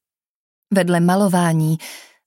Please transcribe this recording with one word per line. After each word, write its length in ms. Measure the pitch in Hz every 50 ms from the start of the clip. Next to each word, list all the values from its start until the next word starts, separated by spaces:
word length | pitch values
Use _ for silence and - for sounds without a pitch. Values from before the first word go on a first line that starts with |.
| _ _ _ _ _ _ _ _ _ _ _ _ _ - 202
Vedle 260 | 190 180 175 175 170
malování 760 | 170 175 185 196 208 190 180 175 175 165 160 160 156 156 160 160 - - - - - - _ _ _